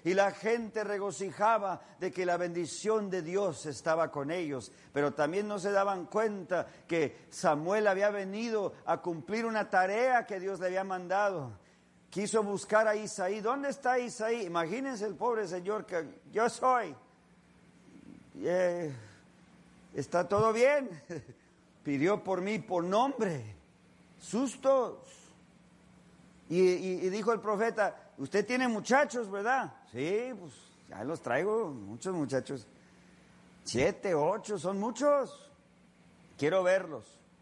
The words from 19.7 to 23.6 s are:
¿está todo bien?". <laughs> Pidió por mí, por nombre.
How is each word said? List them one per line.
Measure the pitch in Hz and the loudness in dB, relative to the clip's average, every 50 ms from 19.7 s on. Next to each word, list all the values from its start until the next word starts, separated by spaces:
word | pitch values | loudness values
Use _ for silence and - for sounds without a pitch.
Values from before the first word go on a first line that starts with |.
| - - - - - | -20 -20 -20 -10 -8
¿está | 143 135 - - 170 175 | -8 -6 -2 0 0 0
todo | 180 202 202 220 220 | 2 2 4 4 4
bien?". | 214 226 247 277 294 294 269 214 175 143 - | 4 6 6 6 6 4 0 -4 -8 -14 -14
<laughs> | - 170 147 - - 120 - _ _ _ _ _ _ _ _ - | -12 -12 -12 -12 -14 -20 -20 _ _ _ _ _ _ _ _ -4
Pidió | 147 143 135 147 185 208 208 | -2 0 2 4 2 2 2
por | 214 190 190 180 | 0 -2 -2 0
mí, | 180 202 220 202 | 0 -2 -2 -4
por | - - 180 175 170 | -4 -2 -2 0 0
nombre. | 180 190 214 254 277 - 226 220 190 160 135 110 107 98 - | 2 2 2 2 2 0 0 -2 -2 -2 -4 -8 -12 -14 -18